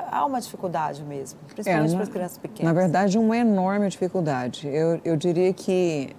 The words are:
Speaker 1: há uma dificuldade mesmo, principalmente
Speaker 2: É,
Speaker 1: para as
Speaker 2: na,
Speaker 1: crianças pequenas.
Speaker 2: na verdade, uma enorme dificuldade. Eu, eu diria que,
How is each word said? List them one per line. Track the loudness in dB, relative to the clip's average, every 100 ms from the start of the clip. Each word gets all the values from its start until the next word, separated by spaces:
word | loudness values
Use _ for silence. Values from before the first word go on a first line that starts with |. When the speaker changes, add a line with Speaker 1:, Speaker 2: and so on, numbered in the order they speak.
| -2
Speaker 1:
há | -2 0
uma | -2
dificuldade | -6 -6 -4 -2 -4 -6
mesmo, | -10 -10 -10 -14 -16
principalmente | -6 0 2 2
Speaker 2:
É, | 2
Speaker 1:
para |
as | -2
Speaker 2:
na, |
Speaker 1:
crianças | -4 -6 -8
pequenas. | -14 -2 2
Speaker 2:
na | 4
verdade, | 4 4 4 4
uma | 2 4
enorme | 4 4 2 0 0
dificuldade. | -2 -2 0 0 0 -4 -6 -4
Eu, | 0 0 0
eu | 0 0
diria | 2 2 2
que, | 0 0 2 2 0 -4